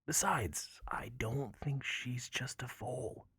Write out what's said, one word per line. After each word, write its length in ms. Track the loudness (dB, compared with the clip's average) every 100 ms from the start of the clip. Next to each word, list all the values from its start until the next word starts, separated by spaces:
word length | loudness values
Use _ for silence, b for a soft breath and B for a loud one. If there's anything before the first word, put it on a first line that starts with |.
| 0
Besides, 640 | 4 6 6 4 0 -6 -8 -4
I 240 | -2 -2 -2
don't 380 | 0 2 0 -2
think 260 | 0 0
she's 460 | 0 -2 0 -2 -2
just 340 | -2 -2 -2
a 40 | -8
foal. 600 | -6 -4 -2 -2 -4 -10